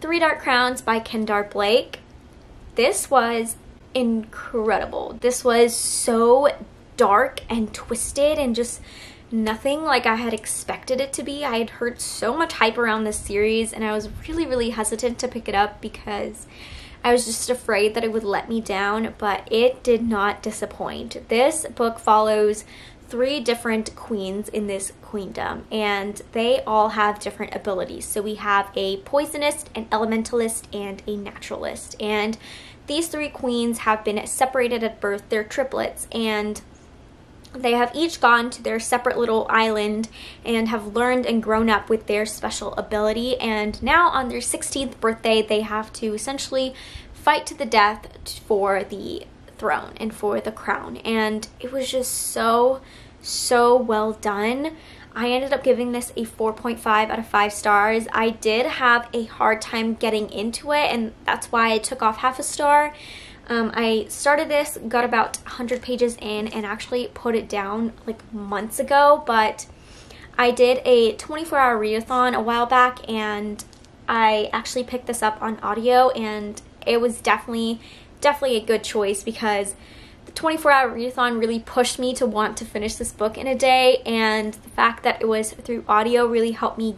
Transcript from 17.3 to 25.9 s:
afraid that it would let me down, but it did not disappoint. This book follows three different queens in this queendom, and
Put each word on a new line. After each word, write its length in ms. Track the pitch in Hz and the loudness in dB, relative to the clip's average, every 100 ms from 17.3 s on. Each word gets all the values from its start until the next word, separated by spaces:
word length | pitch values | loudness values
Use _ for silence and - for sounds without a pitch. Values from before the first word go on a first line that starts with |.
| 226 - | -4 -4
afraid 460 | 247 - 202 214 226 | -4 0 2 2 0
that 80 | |
it 80 | 226 | -2
would 120 | 220 | -2
let 240 | 202 185 - | -2 -4 -2
me 140 | 226 | -4
down, 540 | 220 190 202 214 226 - | -2 -2 0 0 -4 -4
but 300 | 208 190 - | -4 -4 -2
it 320 | 220 247 262 | 2 2 2
did 240 | 247 226 233 | 2 2 2
not 360 | 208 202 202 | 0 0 -2
disappoint. 880 | 220 - 202 - 175 76 226 - - | -6 -6 -8 -8 -8 -8 -10 -10 0
This 360 | 226 277 320 - | 4 4 2 -4
book 320 | - 233 226 | -2 -2 0
follows 640 | - 214 220 214 214 214 - - - - - | 4 4 6 4 2 0 -8 -20 -20 -20 -8
three 320 | 240 262 294 | -2 0 0
different 560 | 233 233 240 220 220 - | -2 -2 -2 -2 -4 -10
queens 540 | - 214 190 196 214 | -8 -6 -4 -6 -6
in 180 | 220 202 | -6 -4
this 260 | 196 - - | -6 -8 -12
queendom, 640 | - 214 190 - - - - | -10 -10 -8 -6 -6 -6 -6
and 500 | 220 208 | -4 -2